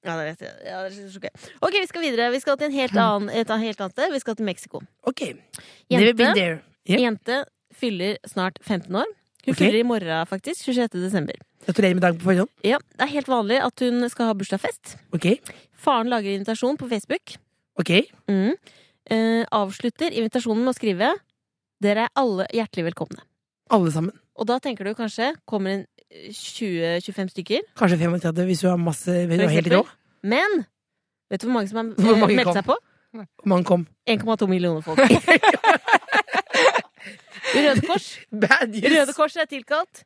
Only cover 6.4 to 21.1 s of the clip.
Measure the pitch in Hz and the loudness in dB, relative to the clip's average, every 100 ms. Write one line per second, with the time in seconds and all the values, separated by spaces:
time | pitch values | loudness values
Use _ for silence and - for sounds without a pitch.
6.4 | 175 160 _ _ - 196 247 214 - 254 | 0 -4 _ _ 0 2 2 -2 -4 -6
7.4 | - _ _ - 247 190 190 208 - - | -6 _ _ -6 -6 -2 -4 -4 -8 -4
8.4 | 185 - - 196 170 185 427 415 _ _ | -4 -6 -6 -6 -2 -4 -4 -8 _ _
9.4 | - - 180 214 240 226 170 160 170 196 | -4 2 4 4 2 0 -2 -4 -4 -6
10.4 | 277 349 - 247 233 180 180 196 147 - | -8 -8 -4 -2 -2 -2 -2 -2 -2 -8
11.4 | - _ - 180 190 180 180 170 175 180 | -16 _ -4 2 2 4 2 2 2 2
12.4 | 208 _ 196 285 - - 277 294 269 254 | 2 _ 0 0 -2 -4 -2 -2 -2 -2
13.4 | 202 254 254 - 247 240 233 - 226 202 | 2 0 0 -2 -2 0 -2 -2 -2 -2
14.4 | 185 196 - - - - _ 170 170 240 | -4 -4 -4 -8 -16 -20 _ -2 0 0
15.4 | - - _ _ - 254 233 240 196 196 | -4 -20 _ _ 0 2 2 -2 -2 -4
16.4 | 196 226 247 294 254 220 - 320 - - | -4 -2 -2 -2 -4 -6 -4 -8 -8 -20
17.4 | _ _ _ - 170 175 269 _ - 196 | _ _ _ -6 2 2 2 _ -2 0
18.4 | 202 349 _ _ _ _ - 220 226 226 | 0 -2 _ _ _ _ -4 0 2 0
19.4 | 233 214 196 196 247 - 330 240 226 254 | 0 -2 -2 -4 -6 -4 -4 -2 -2 -2
20.4 | 233 214 254 247 220 180 233 | -2 0 0 -2 -2 0 0